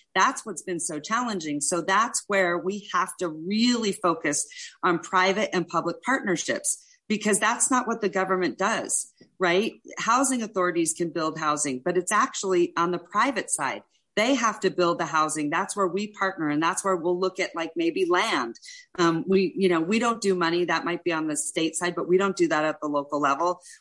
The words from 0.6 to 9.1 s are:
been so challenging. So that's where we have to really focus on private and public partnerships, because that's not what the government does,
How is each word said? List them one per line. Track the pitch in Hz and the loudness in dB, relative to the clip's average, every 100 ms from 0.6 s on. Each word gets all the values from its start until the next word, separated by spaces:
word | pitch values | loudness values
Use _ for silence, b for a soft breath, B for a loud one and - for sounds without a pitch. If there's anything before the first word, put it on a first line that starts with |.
been | - 170 | -6 -6
so | - 151 | -6 -6
challenging. | 151 226 247 196 156 147 | -4 -2 -2 -4 -4 -4
So | - 170 | -2 -2
that's | 165 196 240 - - | 2 2 2 -2 -2
where | 196 180 175 | 2 2 0
we | 175 202 - | -2 -6 -4
have | 185 185 - | -2 -2 -4
to | 175 | -6
really | 156 175 214 247 240 214 | -4 -2 2 2 2 0
focus | 185 180 165 151 143 - B B B | 0 0 0 -2 -2 -4 B B B
on | 180 170 | 0 0
private | - 185 185 196 - | 0 2 2 2 0
and | 185 170 | -2 -2
public | 165 160 165 | -2 -2 -4
partnerships, | - 262 208 165 - 120 - - b b - | -2 -2 0 -2 -2 -4 -4 -6 b b -4
because | 208 208 196 | -2 0 2
that's | 220 240 - | 2 0 2
not | 254 247 | 2 0
what | 226 | -2
the | 196 | -2
government | 185 185 185 170 - | 0 0 0 0 0
does, | 202 190 - - - | 0 0 -2 -6 -6